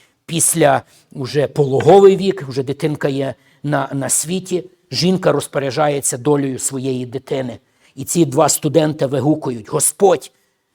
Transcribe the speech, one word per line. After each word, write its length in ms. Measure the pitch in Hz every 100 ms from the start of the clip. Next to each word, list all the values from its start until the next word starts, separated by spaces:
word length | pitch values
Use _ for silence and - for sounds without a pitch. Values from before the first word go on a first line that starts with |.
| _ _ -
після 560 | 160 - 165 143 127 - _ _
уже 360 | 147 123 147 127
пологовий 680 | - 135 131 127 196 196 180
вік, 280 | 190 - 135
вже 160 | 131
дитинка 460 | 131 131 156 143 147
є 260 | 135 135 - _ _
на, 260 | 147 143 135
на 160 | 139 131
світі, 600 | - 151 185 185 180 160 _ _
жінка 400 | 123 175 185 156
розпоряджається 840 | 143 - 147 139 123 147 143 - 131
долею 420 | 147 143 139 117
своєї 460 | - 135 135 127 123
дитини. 540 | 127 - 139 127 110 _ _ _ 135
І 80 |
ці 220 | 131 175 147
два 240 | 135 147
студенти 560 | - 151 156 156 151 135
вигукують: 640 | 139 135 156 143 120 -
«Господь, 640 | 147 - - 196 160 - _ _ _ _